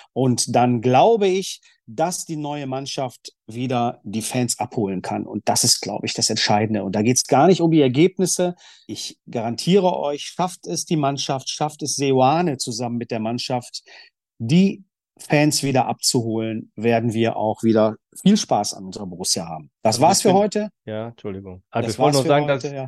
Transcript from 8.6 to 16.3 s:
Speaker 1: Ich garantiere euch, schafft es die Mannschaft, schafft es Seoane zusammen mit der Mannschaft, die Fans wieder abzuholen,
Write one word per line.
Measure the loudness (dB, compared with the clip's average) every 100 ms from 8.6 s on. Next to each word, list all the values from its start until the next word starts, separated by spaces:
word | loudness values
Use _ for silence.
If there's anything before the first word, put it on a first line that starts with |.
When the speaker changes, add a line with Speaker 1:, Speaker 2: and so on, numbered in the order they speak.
| -16 -20 -16
Speaker 1:
Ich | -12 -12 -14 -10
garantiere | -6 -4 -4 2 4 4 0
euch, | -4 -6
schafft | -8 -4 -6 -6 -8
es | -8 -2
die | 0
Mannschaft, | 0 -2 -4 -6 -6
schafft | -6 -6 -6
es | -8 -2
Seoane | 0 4 4 4 0 -4
zusammen | -6 -6 -6 -6
mit | -6
der | -6
Mannschaft, | -4 -6 -4 -6 -6 -16 _ -20 -20 _ _ -10
die | 0 4 4 0 -16 _ _ _
Fans | 0 2 2 0
wieder | 0 0 0
abzuholen, | -2 0 0 0